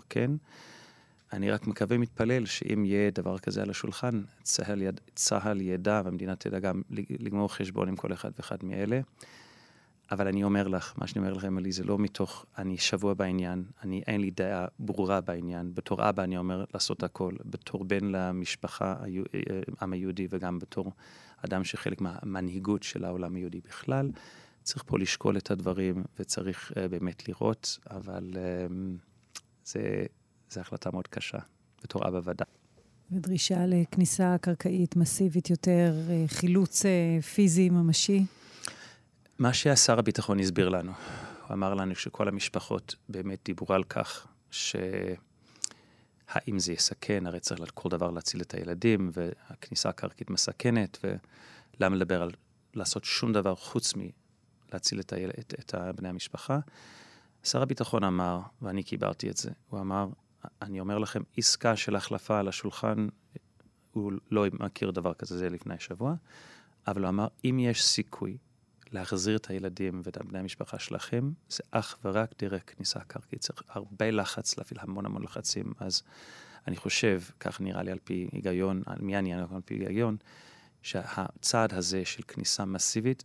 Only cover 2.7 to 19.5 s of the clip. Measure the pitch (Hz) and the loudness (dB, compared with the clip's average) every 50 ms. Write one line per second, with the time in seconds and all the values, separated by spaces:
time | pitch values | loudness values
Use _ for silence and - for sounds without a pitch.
2.7 | 107 104 104 98 98 101 104 104 95 95 90 95 95 95 - - 98 101 101 101 | 2 2 2 4 4 4 4 4 2 0 -2 -2 -2 -2 -2 -2 -2 -2 -2 -2
3.7 | 98 - - 110 - - - 123 117 110 101 - - - - - - - 104 98 | -2 -4 -4 -4 -4 -2 -2 0 0 -2 -2 -6 -10 -8 -4 -2 -2 0 0 -2
4.7 | 104 101 95 95 95 - - - _ - - - - 101 92 107 104 98 95 92 | 0 0 0 0 -2 -4 -10 -12 _ -2 0 2 2 2 2 2 0 0 0 0
5.7 | 92 92 90 104 104 107 95 90 90 90 92 92 95 90 - 107 101 95 92 98 | -2 0 2 4 4 4 2 0 -2 -4 -4 -4 -4 -4 -4 -4 -4 0 0 0
6.7 | 90 92 - - - 104 98 - - - 117 110 101 101 104 98 - - 101 92 | 0 0 -2 -4 -6 -6 -4 -4 -6 -6 -4 -2 0 0 0 0 0 -2 -4 -2
7.7 | 92 101 98 92 95 92 - 101 92 87 - 107 - - - - - 95 - 92 | 0 0 0 0 0 -2 -4 -4 -4 -4 -6 -8 -8 -8 -8 -8 -8 -6 -6 -6
8.7 | 98 98 101 101 117 131 131 - _ _ - - - - - - - - - - | -4 -2 0 0 0 0 -2 -4 _ _ -20 -20 -20 -20 -20 -20 -20 -20 -20 -20
9.7 | - - _ _ _ _ _ - 107 98 101 98 95 98 101 101 101 101 98 95 | -20 -20 _ _ _ _ _ -6 -2 0 2 2 4 4 4 4 4 4 4 2
10.7 | 95 92 - - - - - 92 - 104 95 95 98 95 95 98 95 95 90 95 | 2 0 -2 -4 -6 -6 -6 -4 -2 0 0 0 0 -2 -2 -2 -2 0 -2 -2
11.7 | 90 92 92 98 101 101 104 101 - - 98 90 - - - - _ - 98 92 | -2 -2 0 0 2 2 2 0 0 -2 -4 -4 -4 -10 -16 -14 _ -6 -4 -4
12.7 | 92 92 - - - 95 98 101 98 95 98 92 92 92 90 87 90 90 90 98 | -2 0 0 0 2 2 2 2 2 2 2 2 2 0 0 0 -2 -4 -4 -6
13.7 | - - - 98 95 95 - - 110 101 101 95 90 - 92 95 101 92 90 - | -10 -10 -6 -4 -4 -4 -2 0 0 0 0 0 0 0 0 0 0 -2 -2 -4
14.7 | - - - 101 98 98 98 92 98 95 87 - 87 85 85 87 90 85 87 87 | -6 -6 -4 -2 0 0 2 2 2 2 2 0 -4 -4 -4 -4 -4 -4 -6 -4
15.7 | 90 92 90 - 101 95 110 107 101 95 95 92 92 90 90 92 92 92 98 - | -6 -6 -4 -4 0 2 2 2 2 2 0 0 0 -2 -2 -2 -2 -4 -4 -6
16.7 | - 98 - - - - - 90 - - 95 90 92 - - - - - - - | -4 -4 -2 -2 -2 -2 -4 -6 -2 -2 -2 -2 -2 -6 -8 -10 -10 -10 -8 -8
17.7 | - 98 98 92 101 98 95 101 95 95 92 90 92 92 90 - - - - - | -6 -6 -2 0 0 0 0 0 0 0 0 0 -2 -2 -4 -4 -4 -6 -6 -8
18.7 | - - 101 95 95 - - 101 90 92 95 - - 101 - - | -4 -2 -2 -2 -2 -2 -6 -6 -4 -4 -6 -4 -4 -4 -4 -4